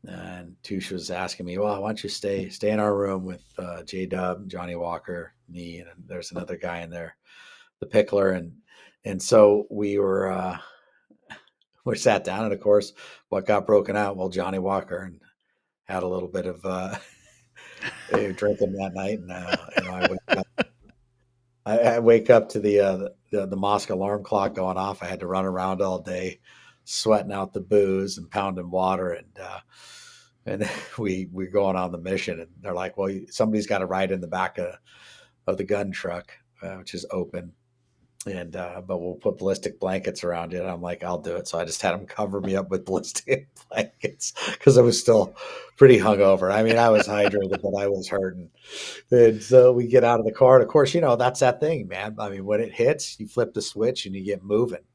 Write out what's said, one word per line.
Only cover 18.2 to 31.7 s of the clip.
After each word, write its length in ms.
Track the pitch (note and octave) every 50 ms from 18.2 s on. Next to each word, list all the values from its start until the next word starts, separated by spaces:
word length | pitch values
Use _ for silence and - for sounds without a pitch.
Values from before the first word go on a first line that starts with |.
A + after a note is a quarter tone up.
| G#2+ G2
drinking 400 | F#2 - G#2 G#2 G2+ - G2+ F#2+
that 200 | F#2+ G2 F#2+ F#2+ F#2
night, 240 | F#2+ F#2+ G2 A2 A2
and, 100 | E2+ F2+
uh, 240 | F2+ F2+ F2+ - - - - - - D#5
you 60 | -
know, 80 | - F#2
I 140 | F#2 - -
wake 280 | - F#3 _ - - -
up, 80 | G2 _ _ - - _ _ _ _ - _ _ _ _ _ _ _ _ _ _ _ _ _ _ _
I, 120 | G#2+ A2 A#2
I 200 | A#2 A#2+ A#2 A#2+
wake 300 | A#2 A2+ A#2 A#2 A2 A#2
up 180 | A#2+ A2+ G#2+ -
to 100 | - A2
the, 200 | G2+ G#2 G2+ G2+
uh, 280 | G2+ G2 F#2+ F#2 F#2+ - - _ _ _
the, 160 | - G2+ G2
the 100 | F#2+ G2
mosque 340 | F#2+ G2 G2+ G#2 G2+ - -
alarm 340 | G#2 F#2 G2 G2+ G#2 G#2 G2+
clock 300 | - A2 G2+ G2 G2 -
going 220 | F#2 F#2 F#2 F#2
off. 260 | F#2 F#2+ G2+ F#2+ -
I 40 | F#2
had 140 | F2 F#2 E2+
to 60 | F2+
run 180 | F2 F#2 F#2+ F#2+
around 340 | F#2+ F2+ F#2 F#2 F#2+ F#2+ F#2
all 200 | G2 F#2+ F#2 F2
day, 400 | D#2+ F#2 F2+ F2+ F#2 F#2 F2 _ _ - - - - - _ _ _
sweating 480 | - - - - A2 G#2+ G#2 F#2+ G2+
out 200 | G2+ G2 F#2+ F#2+
the 80 | _ G2
booze 580 | F#2+ F#2 G#2+ G#2 G2+ F#2+ F#2+ F#2+ G2 G2 F#2+ G2+
and 120 | E2+ -
pounding 400 | - G#2 G2 G2 F#2 F2+ F2 F2
water, 400 | F2+ F#2 F#2 F#2+ F#2+ F2+ F#2 F2+
and, 260 | E2+ E2 - _ _ -
uh, 200 | F#2 F2+ F#2+ G2 _ _ _ - - - - - - - - - _ _ _ _ _
and 220 | - G2+ G2+ G#2 F#2+ - -
<laughs> 160 | - - - -
we, 300 | A2 G2+ F#2 F#2 F#2+ E2+
we're 180 | F2 F#2 F#2+ F2+
going 260 | - G2+ G2 G2